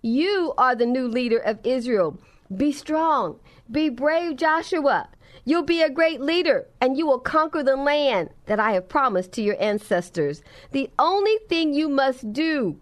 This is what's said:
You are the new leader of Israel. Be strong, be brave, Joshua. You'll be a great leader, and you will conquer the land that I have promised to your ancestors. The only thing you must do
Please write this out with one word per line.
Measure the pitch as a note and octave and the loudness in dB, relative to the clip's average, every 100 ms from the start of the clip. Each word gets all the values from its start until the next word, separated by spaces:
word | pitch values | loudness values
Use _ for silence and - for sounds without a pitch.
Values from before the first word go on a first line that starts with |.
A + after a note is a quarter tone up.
You | A3+ B3 F4+ G4+ E4+ - | 0 0 0 0 -2 2
are | B3+ A#3+ | 2 2
the | A#3+ | 0
new | B3+ B3 | 0 -2
leader | A#3 A#3+ A3+ | -2 0 0
of | G#3 G#3+ | 0 -4
Israel. | A3+ B3+ A#3 G#3+ E3 - - - _ | -2 -2 0 0 0 -4 -20 -20 _
Be | F#3+ D4 | -2 -2
strong, | C#4+ - D#4 D#4+ C#4+ F3+ - - - - | -2 -4 0 2 0 -2 -8 -20 -20 -6
be | A3+ D#4 | -2 -2
brave, | A#3+ D4 E4 F4 C4+ | 0 0 0 -2 -2
Joshua. | D#4+ D#4+ D#4+ F4 C#4 F#3 - - - - A#3 | 0 0 -2 0 2 0 -4 -18 -20 -14 -2
You'll | E4+ | 0
be | C#4+ E4 | 0 2
a | D#4 | 2
great | C4 D#4+ C#4+ | 4 0 2
leader, | C#4 E4+ E4+ G#3+ - - | -2 0 2 0 -2 -2
and | B3+ C4+ | 0 0
you | D#4+ | 0
will | B3+ | 0
conquer | B3+ D#4 D#4 D#4+ | 2 0 0 0
the | C4+ C4+ | 0 0
land | C#4 D4 C#4+ G#3 D#3 - - | 2 2 2 0 -4 -10 -4
that | G#3 | 0
I | G#3+ | 2
have | F#3+ F#3 | 0 0
promised | D4 C4 F#3 F#3 | 0 2 0 -4
to | - | -4
your | G#3 G#3 | -2 0
ancestors. | G#3+ G#3 - F3 F3 E3 C#3+ D3+ - - - | 0 -2 -2 -2 -2 -4 -4 -4 -16 -20 -6
The | C4+ C4+ - | -4 -4 0
only | D#4 G4 G#4 A4 A4 | 2 2 2 0 -2
thing | E4 D#4+ | -2 0
you | C#4+ D#4 | 0 0
must | C4+ C4+ B3+ G#3+ | 2 0 -2 -8
do | A3+ D#4+ D4+ G3+ D3 | -4 -2 0 -4 -6